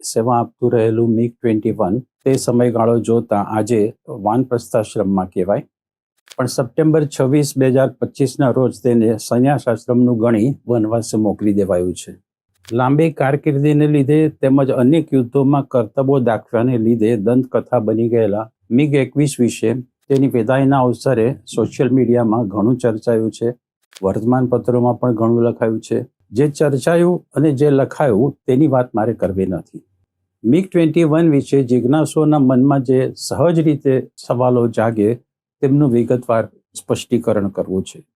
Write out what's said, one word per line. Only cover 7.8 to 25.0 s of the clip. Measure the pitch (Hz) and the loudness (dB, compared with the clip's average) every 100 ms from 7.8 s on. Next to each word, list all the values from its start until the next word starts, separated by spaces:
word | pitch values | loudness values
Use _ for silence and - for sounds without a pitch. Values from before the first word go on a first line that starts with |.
| 135 | 0
પચીસના | 131 120 - 135 - 135 | -2 -8 -4 -4 0 0
રોજ | 123 123 - | 2 0 0
તેને | 127 117 110 107 | 0 2 2 0
સંન્યાસ | - 120 135 135 123 | -2 0 2 0 -2
આશ્રમનું | 110 - 120 123 117 | -4 -2 2 2 2
ગણી | 113 113 120 143 - | 0 2 0 -4 -2
વનવાસે | 120 107 117 107 113 | -2 0 -2 -2 -2
મોકલી | 104 95 104 | -2 -2 -2
દેવાયું | 101 98 90 90 | 0 0 0 -2
છે. | 87 - - _ _ _ _ - | -6 -12 -20 _ _ _ _ -8
લાંબી | 117 127 147 165 | -2 0 2 0
કારકિર્દીને | 156 135 143 160 139 147 147 147 | 0 -2 -2 -2 0 2 2 2
લીધે | 147 135 151 156 | 2 2 2 0
તેમજ | - 135 135 135 | 0 0 2 2
અનેક | 143 123 165 151 | 2 2 2 2
યુદ્ધોમાં | 135 117 139 139 143 135 | -2 0 0 2 0 0
કરતબો | 127 107 - 135 139 | -2 -2 -2 0 2
દાખવ્યાને | 120 107 - 113 123 123 | 0 -2 -2 -2 0 0
લીધે | 110 117 107 117 | 0 2 2 0
દંતકથા | 98 127 127 117 - 123 107 | 2 0 0 -2 -2 -2 0
બની | 110 117 | 0 0
ગયેલા | 117 110 104 117 _ - | 0 0 -2 -6 _ -2
મિગ | 117 151 | 0 2
એકવીસ | 143 127 143 147 - | 0 0 0 -2 0
વિશે | 120 - 110 127 123 _ | -2 0 -4 -4 -8 _
તેની | - 135 131 120 | -2 0 2 0
વિદાયના | 107 131 135 139 | 0 0 2 2
અવસરે | 127 117 139 123 113 139 - | 0 0 -2 0 0 -2 -8
સોશિયલ | - 107 - 131 | -4 -4 -2 0
મીડિયામાં | 131 113 120 117 110 110 | 2 2 2 2 0 -2
ઘણું | 107 104 120 | -2 0 0
ચર્ચાયું | 113 110 - 117 110 | 0 -2 0 0 0
છે. | - 117 - _ _ _ - | -4 -6 -6 _ _ _ -6
વર્તમાનપત્રોમાં | 95 98 110 127 123 123 117 123 123 | -4 -2 0 0 0 -2 0 0 0
પણ | 113 | 0